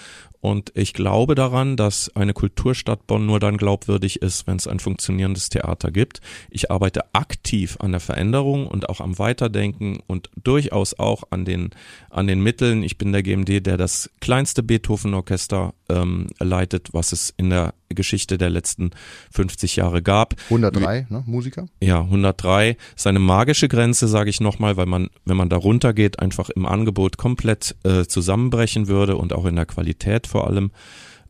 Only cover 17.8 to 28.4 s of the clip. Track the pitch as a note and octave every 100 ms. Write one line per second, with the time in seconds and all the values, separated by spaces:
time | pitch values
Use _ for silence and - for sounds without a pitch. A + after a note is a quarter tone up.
17.8 | - E2+ F#2+ G2+ - F2+ F2+ F2 - -
18.8 | F2+ - - - - - F#2 - F#2 -
19.8 | F2 E2+ E2+ G2+ A2+ - - A#2 G#2+ F#2+
20.8 | F#2+ A#2 B2 G#2+ A#2+ A#2+ B2 D#3+ F3+ _
21.8 | F#2+ F2 F2+ G2 G2 F#2+ F#2 G2 A2 A#2+
22.8 | - - G2+ G2 F#2+ F#2+ B2+ D3+ C#3 A#2
23.8 | A#2 A#2 A2+ G#2+ G#2 G2 G#2+ G2 G#2 F#2+
24.8 | F2+ F2+ F2+ - - F#2 F2+ F2+ G2 A#2+
25.8 | B2+ G#2+ G#2 - F#2+ - F#2 F#2+ F#2 F#2+
26.8 | A2 G2 F#2+ - A#2+ B2 A2+ G#2+ - -
27.8 | F#2+ F#2 F2 - F2 G2+